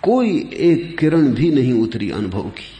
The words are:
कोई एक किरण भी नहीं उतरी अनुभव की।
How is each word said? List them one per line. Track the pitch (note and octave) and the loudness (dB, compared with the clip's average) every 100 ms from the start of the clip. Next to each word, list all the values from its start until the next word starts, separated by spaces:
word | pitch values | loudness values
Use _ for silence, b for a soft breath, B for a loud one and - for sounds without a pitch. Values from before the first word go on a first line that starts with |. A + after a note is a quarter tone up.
कोई | F#3 B3+ A#3 D#3+ - | 2 2 2 0 -4
एक | - F3 E3 - - | 0 2 2 -2 -2
किरण | D#3 E3 D3 | 0 4 2
भी | A2 E3 | 2 2
नहीं | D3 B2+ | 2 2
उतरी | A#2+ A2 A2+ G#2 | 2 0 -2 -6
अनुभव | - G#2 F#2+ F2 | -4 -4 -4 -8
की। | - - - | -12 -18 -20